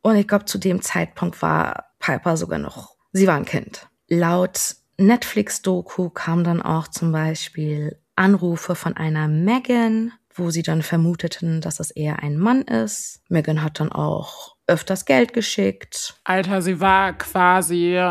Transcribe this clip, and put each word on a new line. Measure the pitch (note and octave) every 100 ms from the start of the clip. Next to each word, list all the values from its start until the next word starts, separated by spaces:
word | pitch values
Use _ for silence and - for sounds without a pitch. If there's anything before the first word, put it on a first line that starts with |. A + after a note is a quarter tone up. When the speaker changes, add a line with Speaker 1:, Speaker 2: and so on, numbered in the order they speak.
Speaker 1:
Und | G#3+ G#3+
ich | G3+
glaub, | G#3 G#3
zu | G3
dem | F#3+ F#3
Zeitpunkt | - F3 E3+ - F3 -
war | - D#3 - - - _
Piper | - B2+ F3 E3
sogar | F3 D#2+
noch, | C#2+ - - _ _
sie | F#3+ F#3+
war | D3+
ein | -
Kind. | - - - - _ _
Laut | E3+ E3+ F3 F#3 - - - _ -
Netflix-Doku | G3 A#3+ - G#3+ G#3 - G3 F3+ - - F3+
kamen | - - E3+
dann | E3+ E3+
auch | - D#3+ E3
zum | - E3+
Beispiel | D#3 D#3+ D#3+ - - D3+ D3+ D3+ - _ -
Anrufe | F#3+ G3 F3 E3 - F3
von | - -
einer | D#3+ D#3 D#3
Megan, | D3+ F#3 B3+ B3+ A#3+ A3+ A3 A3+ - _
wo | - F3
sie | E3
dann | E3 D#3+
vermuteten, | - E3 E3 E3+ E3+ - E3 D#3+
dass | E3 -
es | D#3+
eher | - D3+ -
ein | D3 D3
Mann | G#3 C4
ist. | - A3+ G#3+ - - - _
Megan | E3 D3+ D#3
hat | D3+ D3+
dann | D#3
auch | - D3+ - - - - _ -
öfters | F3 - F#3+ -
Geld | C4 A#3+
geschickt. | A#3 G#3 - G3 F#3+ - - - -
Speaker 2:
Alter, | - F#3 F3+ G3
sie | F3 F3
war | F#3+ F#3+ F#3+
quasi | D#3+ - F#3+ F3+ F#3 E3+ F3 F3 F3+ F3+